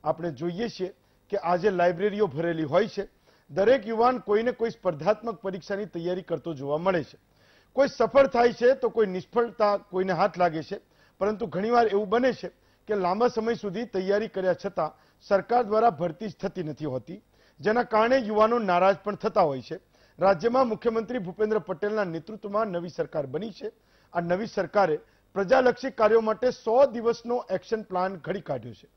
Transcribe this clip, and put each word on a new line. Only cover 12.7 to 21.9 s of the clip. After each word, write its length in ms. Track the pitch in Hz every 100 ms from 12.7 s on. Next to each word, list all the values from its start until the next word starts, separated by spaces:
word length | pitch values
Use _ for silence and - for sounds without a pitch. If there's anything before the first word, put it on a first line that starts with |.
| _ -
કે 60 | 208
લાંબા 320 | 180 196 240
સમય 260 | 226 220 233
સુધી 300 | 208 185 240
તૈયારી 460 | 196 185 202 220
કર્યા 280 | - 185 175
છતાં 320 | 202 190 156 - _ _ -
સરકાર 380 | 196 - 240 220
દ્વારા 260 | 214 233
ભરતી 380 | 151 175 156 220
જ 60 | -
થતી 280 | 190 185
નથી 280 | 156 147 151
હોતી, 240 | 127 - 190 _ _ _ _
જેના 240 | 156 233
કારણે 340 | - 214 226 269
યુવાનો 380 | 214 214 220 240
નારાજ 380 | 202 175 190 202
પણ 200 | - 208
થતા 260 | - 220
હોય 180 | 165 135
છે. 160 | - 160 _ _ _ _
રાજ્યમાં 480 | 185 185 220 247 254
મુખ્યમંત્રી 520 | 220 240 226 214 247
ભૂપેન્દ્ર 400 | 180 185 214 214
પટેલના 460 | 165 180 208